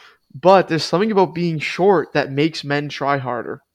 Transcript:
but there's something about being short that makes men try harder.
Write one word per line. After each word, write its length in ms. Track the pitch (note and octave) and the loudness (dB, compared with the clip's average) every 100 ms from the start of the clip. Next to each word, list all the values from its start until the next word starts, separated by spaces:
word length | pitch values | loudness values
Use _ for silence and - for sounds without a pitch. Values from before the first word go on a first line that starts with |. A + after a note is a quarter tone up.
| - _ _ | -20 _ _
but 340 | C#3 E3+ F#3+ - | 0 4 6 4
there's 140 | D#3+ | -2
something 280 | - E3+ A3+ | -2 0 0
about 220 | G3 F3+ | 2 0
being 240 | E3+ F3 D#3+ | 0 -4 -4
short 560 | - - F#3+ F3+ - | -6 0 2 2 2
that 180 | D3+ C3 | -2 -2
makes 320 | C3+ D#3+ D#3+ | 0 -2 -2
men 240 | C#3+ C#3+ D3 | -4 -4 -4
try 300 | - C3+ C#3+ | -6 -2 -2
harder. 440 | B2+ A#2+ C2+ A#2+ _ | -2 -6 -8 -12 _